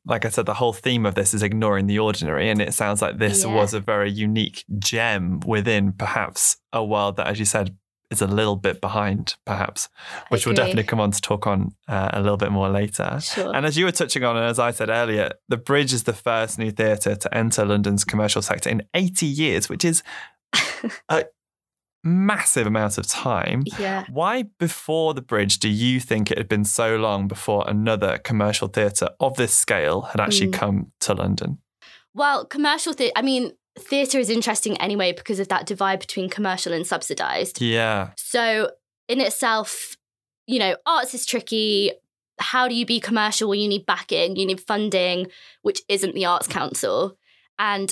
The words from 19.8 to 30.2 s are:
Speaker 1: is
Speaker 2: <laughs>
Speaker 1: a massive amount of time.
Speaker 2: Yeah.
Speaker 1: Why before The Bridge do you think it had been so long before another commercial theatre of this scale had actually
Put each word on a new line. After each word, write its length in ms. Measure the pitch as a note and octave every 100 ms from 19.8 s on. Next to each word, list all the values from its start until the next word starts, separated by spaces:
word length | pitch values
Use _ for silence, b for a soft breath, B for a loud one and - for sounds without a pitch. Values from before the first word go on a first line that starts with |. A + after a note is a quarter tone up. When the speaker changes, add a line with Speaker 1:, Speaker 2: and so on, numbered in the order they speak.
| F3
Speaker 1:
is 160 | D#3+ - B B B _
Speaker 2:
<laughs> 560 | - - - A#3 - -
Speaker 1:
a 160 | D#3+ - _ _ _ _ _ _ _
massive 640 | E3 F3+ G3 G#3 - - G#2+
amount 300 | A2 G#2 G2+
of 100 | G2+
time. 560 | - C3 G#2+ - A#2 D3+ -
Speaker 2:
Yeah. 260 | G3 F#3+ F#3+
Speaker 1:
Why 340 | B2+ F3+ B3 G#3 -
before 540 | E3+ - - D#3+ D#3+
The 80 | D#3
Bridge 340 | B2+ A2 G2+ -
do 100 | A2
you 300 | G#2 A#2+ B2+
think 300 | B2 A2 G#2
it 60 | -
had 100 | G2+
been 180 | G#2 G#2
so 320 | - A2+ A2
long 300 | A2 G2+ G2
before 360 | G2 - G2+ -
another 500 | G#2 A2 A2 F#2+ A#1+
commercial 480 | - A2+ G#2 G#2 G2+
theatre 420 | G#2 G#2 G2+ - -
of 160 | C3+ C3
this 180 | A#2+ -
scale 460 | - G2+ D2 F2+
had 160 | -
actually 300 | -